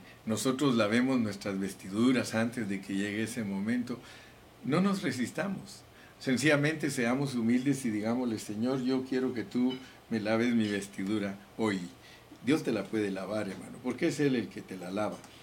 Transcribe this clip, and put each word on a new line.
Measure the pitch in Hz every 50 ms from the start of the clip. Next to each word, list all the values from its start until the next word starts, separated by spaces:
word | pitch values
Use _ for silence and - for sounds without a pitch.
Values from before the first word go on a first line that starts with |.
| - - - - -
nosotros | 110 110 107 - 131 131 131 147 139 120
lavemos | 117 107 104 110 120 123 131 135 123
nuestras | 110 104 98 98 - 104 98 95
vestiduras | 98 92 - - - 95 98 110 120 127 131 120 107 - -
antes | 110 113 120 117 123 110 98
de | 101 95
que | 98 - 98
llegue | 98 101 104 101 107 110
ese | 107 - 123 110
momento, | 98 98 98 101 110 120 123 120 123 120 117 - - - - - - - - - - - - -
no | 123 143 175
nos | 190 202 190 -
resistamos. | - 143 113 123 117 - - - - 98 95 - - - - - - - - - - - - -
Sencillamente | - 131 127 113 139 156 147 143 143 151 160 151 160 143
seamos | - 131 117 117 127 139 143 131 120
humildes | 120 110 113 123 127 127 143 135 135 -
y | 117
digámosle, | 107 107 104 113 117 127 127 120 110 104
"Señor, | - - 104 107 117 127 135 131
yo | 123 127 131 131 127 -
quiero | 135 127 127 127 -
que | 113 98
tú | - - 123 123 127 127 - - - - - - -
me | 113 110
laves | 98 107 110 113 120 123 117
mi | 113 107 104
vestidura | 104 98 98 - - - 98 98 107 107 101 98 98 - - - - -
hoy". | 113 107 98 92 87 85 - - - - - - - - - - -
Dios | 113 151 156 151
te | -
la | 117 101 98
puede | - 110 110 104 98
lavar, | 95 95 95 92 107 107 101 95
hermano, | 92 90 - - - - -
porque | 127 131 - 170 160
es | 147 147
Él | 147 139 127
el | 120 98 -
que | - 104
te | 95 - 98 92
la | 87 90
lava. | 95 104 107 95 87 - - - - -